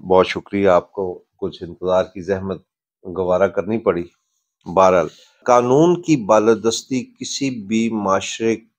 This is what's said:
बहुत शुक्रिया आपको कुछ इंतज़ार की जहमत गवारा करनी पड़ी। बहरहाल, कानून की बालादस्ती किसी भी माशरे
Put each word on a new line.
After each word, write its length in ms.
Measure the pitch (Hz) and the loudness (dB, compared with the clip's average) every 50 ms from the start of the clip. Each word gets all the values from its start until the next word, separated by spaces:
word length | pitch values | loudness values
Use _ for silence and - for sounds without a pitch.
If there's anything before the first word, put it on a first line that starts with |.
बहुत 240 | - 92 92 92 92 | -2 2 4 4 4
शुक्रिया 500 | - - 92 - - - 101 98 95 90 | 2 -2 -8 -8 -6 -2 0 2 4 4
आपको 500 | 87 - - _ 101 95 92 90 - - _ _ _ | 2 2 -2 _ -8 -8 -8 -8 -12 -16 _ _ _
कुछ 260 | 98 92 82 - 95 | -10 -10 -10 -12 -14
इंतज़ार 400 | 85 85 - - 92 90 92 92 | -16 -14 -8 -4 -2 0 0 -2
की 180 | - - 101 | -2 -8 -12
जहमत 420 | 85 87 98 95 92 98 95 80 - _ _ _ _ _ _ _ _ 98 | -8 -6 -6 -6 -6 -8 -10 -10 -12 _ _ _ _ _ _ _ _ -12
गवारा 400 | 87 92 92 90 90 90 98 95 | -8 -6 -2 -2 0 0 0 0
करनी 300 | 85 101 90 95 110 113 | 0 -4 -4 -4 -6 -2
पड़ी। 280 | - 104 87 87 87 - _ _ _ _ _ _ _ _ _ _ _ 90 | -2 -2 -2 -2 -6 -10 _ _ _ _ _ _ _ _ _ _ _ -2
बहरहाल, 420 | 85 90 95 92 92 90 80 76 - _ _ _ _ _ _ | 2 4 4 6 4 4 2 -2 -6 _ _ _ _ _ _
कानून 500 | - 123 123 120 123 127 143 160 175 175 | 2 2 2 4 4 4 4 4 4 2
की 200 | 170 175 - 160 | 0 0 -2 -2
बालादस्ती 880 | 131 107 95 107 107 107 113 113 104 98 113 113 - - - 135 127 | -2 2 2 2 4 4 2 2 2 0 -2 -4 -4 -6 -6 -6 -6
किसी 480 | 120 - _ _ 127 - - - 143 135 | -6 -8 _ _ -12 -12 -8 -6 -6 -6
भी 400 | 127 113 101 98 110 110 113 113 | -6 -8 -6 -4 -2 -2 -2 -2
माशरे 720 | 113 107 101 98 95 98 95 - - - 113 113 113 110 - _ _ | -4 -4 -2 0 0 0 -2 -6 -8 -4 -2 -2 -2 -2 -6 _ _